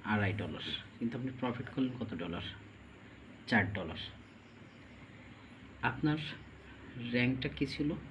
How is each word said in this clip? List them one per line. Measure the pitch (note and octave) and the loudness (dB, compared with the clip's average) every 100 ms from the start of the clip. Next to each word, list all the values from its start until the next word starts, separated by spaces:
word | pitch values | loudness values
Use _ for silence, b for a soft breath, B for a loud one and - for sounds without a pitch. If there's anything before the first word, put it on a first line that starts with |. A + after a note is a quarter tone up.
আড়াই | G#2 G#2+ G2+ | 4 4 6
ডলার। | G2 F2 D#2 - - - - | 2 -2 -2 -4 -4 -6 -2
কিন্তু | A#2 B2 | 0 2
আপনি | C3 B2+ | -2 0
প্রফিট | B2+ A#2 - | 0 0 -2
করলেন | - C3 B2 | 4 4 4
কত | A2 | -2
ডলার? | C3+ E2+ E2+ - - - - - - - - - - - | -2 -2 -2 -4 -8 -12 -14 -16 -16 -16 -16 -16 -14 4
চার | B2 - | 6 6
ডলার। | - - - - - - - - - - - - - - - - - - - - - | 2 -2 -4 -6 -10 -16 -18 -18 -18 -16 -16 -16 -16 -16 -16 -16 -16 -16 -16 -16 0
আপনার | B2 B2 D#3 D3+ - - - - - - - B2 A#2+ | 0 4 4 4 0 -6 -12 -16 -16 -14 -12 -6 2
র্যাঙ্কটা | A#2+ B2 B2+ D3 | 6 6 4 0
কী | - C3+ | 0 0
ছিল? | - D3 F#3+ - | 2 0 0 -6